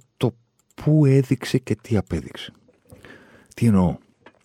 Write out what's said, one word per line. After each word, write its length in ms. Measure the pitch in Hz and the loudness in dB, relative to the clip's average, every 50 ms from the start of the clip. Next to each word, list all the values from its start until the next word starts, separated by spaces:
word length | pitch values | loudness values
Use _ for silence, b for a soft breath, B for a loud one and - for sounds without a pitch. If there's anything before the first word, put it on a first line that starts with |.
| _ _ _ - | _ _ _ -4
το 180 | - 120 - _ _ _ _ _ _ _ _ | -4 -4 -4 _ _ _ _ _ _ _ _
πού 300 | - - 151 151 156 147 | -6 -2 0 2 4 4
έδειξε 520 | 135 135 139 131 - 131 - - - - 131 | 4 4 2 2 2 -2 -4 -4 -4 -4 -4
και 180 | - - 113 | -2 -2 -8
τι 220 | - _ - 117 98 | -8 _ -4 -2 -2
απέδειξε. 560 | - - 90 80 64 - - - - - - _ _ _ _ _ _ _ B B B B B B B B B B B B B | -2 -2 -6 -8 -8 -10 -18 -18 -20 -20 -20 _ _ _ _ _ _ _ B B B B B B B B B B B B B
Τι 100 | - 117 | -2 0
εννοώ; 320 | 117 104 95 90 85 - - _ _ _ _ _ - _ _ _ | 2 4 4 2 2 -2 -4 _ _ _ _ _ -20 _ _ _